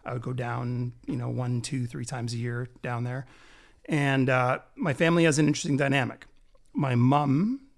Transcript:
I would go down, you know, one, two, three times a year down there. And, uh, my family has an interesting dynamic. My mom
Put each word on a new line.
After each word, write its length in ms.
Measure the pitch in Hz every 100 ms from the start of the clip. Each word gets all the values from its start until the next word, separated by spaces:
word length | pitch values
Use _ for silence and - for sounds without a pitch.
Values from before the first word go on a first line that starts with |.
I 80 | -
would 120 | 127
go 100 | 120
down, 580 | 127 120 120 123 123 123 - -
you 80 | 123
know, 140 | 120
one, 320 | 120 123 123
two, 260 | 117 135 120
three 180 | 143 120
times 280 | 127 120
a 40 | 117
year 300 | 120 120 123 -
down 240 | - 120 120
there. 220 | 127 131 - - - - _ -
And, 440 | 151 139 135 131
uh, 300 | 127 127 135 - -
my 180 | 185
family 300 | 127 165 170
has 160 | 165 147
an 80 | 147
interesting 300 | 147 - 139
dynamic. 480 | 139 139 113 - - - _ _ _
My 220 | 285 139 120
mom 680 | 123 143 143 135 208 269 -